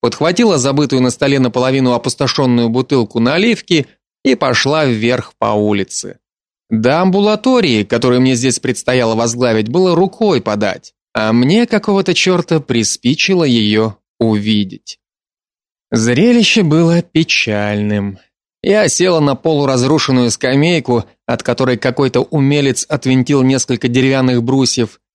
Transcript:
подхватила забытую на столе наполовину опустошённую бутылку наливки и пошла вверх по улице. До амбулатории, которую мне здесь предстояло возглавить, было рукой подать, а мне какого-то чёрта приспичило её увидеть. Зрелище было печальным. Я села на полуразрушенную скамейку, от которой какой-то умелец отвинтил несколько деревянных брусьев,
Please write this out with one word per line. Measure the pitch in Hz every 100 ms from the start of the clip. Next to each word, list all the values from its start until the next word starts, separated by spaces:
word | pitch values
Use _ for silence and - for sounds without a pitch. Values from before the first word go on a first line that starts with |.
подхватила | - - 156 180 233 165
забытую | 127 139 143 135
на | 127
столе | - 139 139
наполовину | 127 123 127 135 127
опустошённую | 120 - - 135 - 131 120 117
бутылку | 117 127 139 110 120
наливки | 117 160 214 226 - 165 135 _ _ _
и | -
пошла | 254 143 120 135 156
вверх | 147 113 117 123 - _
по | 113
улице. | 107 104 104 95 - 101 98 _ _ _ _ _
До | 110 113 151
амбулатории, | 185 185 202 214 254 254 190 113
которую | 101 117 123 123
мне | 131
здесь | 127 131 120
предстояло | 131 120 - 127 117
возглавить, | 110 117 120 123 110 107
было | 156 185
рукой | 170 190 - 220 147
подать, | 101 104 101 92 - _ _
а | - 110
мне | 117 127 202 233
какого-то | 214 208 196 190
чёрта | 170 - 180 160 160
приспичило | 139 117 110 - 123 139 - 190
её | 156 120 104 107 110 101 _ _
увидеть. | 113 107 104 107 98 101 - - _ _ _ _ _ _ _ _ _
Зрелище | 117 113 123 220 240 208 -
было | 170 156 165 170
печальным. | 170 156 165 - - 104 104 104 104 104 101 98 _ _ _ _
Я | - 208 190
села | - 185 165
на | 147
полуразрушенную | 131 165 151 139 131 127 156 - 127 123
скамейку, | 107 127 139 156 175 123 120 - _ -
от | 120
которой | - 120 127 123
какой-то | 135 123 135 123
умелец | 135 156 135 147 139 123 -
отвинтил | 147 131 131 123 143
несколько | 131 135 - 120 127
деревянных | 123 131 135 131 123
брусьев, | 117 135 127 - 113 - _